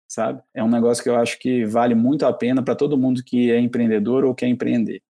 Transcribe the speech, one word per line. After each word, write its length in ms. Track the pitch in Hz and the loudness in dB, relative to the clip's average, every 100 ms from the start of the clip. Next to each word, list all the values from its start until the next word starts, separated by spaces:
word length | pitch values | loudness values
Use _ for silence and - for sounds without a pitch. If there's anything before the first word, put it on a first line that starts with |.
| _ | _
sabe? 360 | - 113 131 - | -6 -6 -6 -12
É 100 | - | -4
um 60 | 113 | 0
negócio 320 | 117 117 120 | 2 2 0
que 80 | - | 0
eu 60 | 120 | 0
acho 240 | 117 - | 0 -2
que 260 | 127 127 110 | -2 -2 0
vale 300 | 113 123 113 | 0 2 2
muito 320 | 120 151 143 | 2 2 0
a 40 | |
pena 300 | 110 117 131 | 0 -2 -2
pra 140 | 180 117 | -2 -2
todo 200 | 143 143 | 0 0
mundo 280 | 131 127 | 0 -2
que 260 | 123 123 120 | -2 0 2
é 100 | 117 | 2
empreendedor 640 | 120 123 113 110 107 127 135 | 0 0 0 0 2 2 2
ou 100 | 127 | 0
quer 120 | 123 | -2
empreender. 540 | 120 120 123 107 - - | -2 0 0 -2 -6 -14